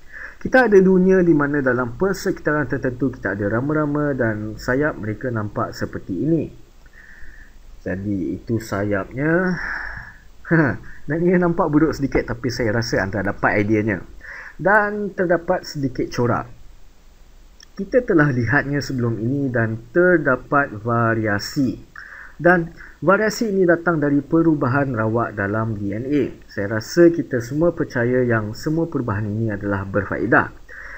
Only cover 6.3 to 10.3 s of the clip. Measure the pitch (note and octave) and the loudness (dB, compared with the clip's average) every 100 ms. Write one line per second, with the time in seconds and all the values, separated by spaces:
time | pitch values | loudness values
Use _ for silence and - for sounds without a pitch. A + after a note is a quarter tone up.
6.3 | E3 A2+ - - - - - - - - | 0 -2 -10 -20 -20 -20 -20 -20 -14 -14
7.3 | - - - - - F#2 F#2 G2+ G2+ D2+ | -14 -20 -20 -20 -12 -8 -6 -4 -4 -4
8.3 | F#2+ - A2+ - G2+ G#2 G2+ F#2+ A#2 D3+ | -6 -4 -4 -4 -4 -2 -2 -4 -4 0
9.3 | E3+ F#3 F3 - - - - - - - | 0 0 -2 -6 -8 -8 -12 -14 -18 -20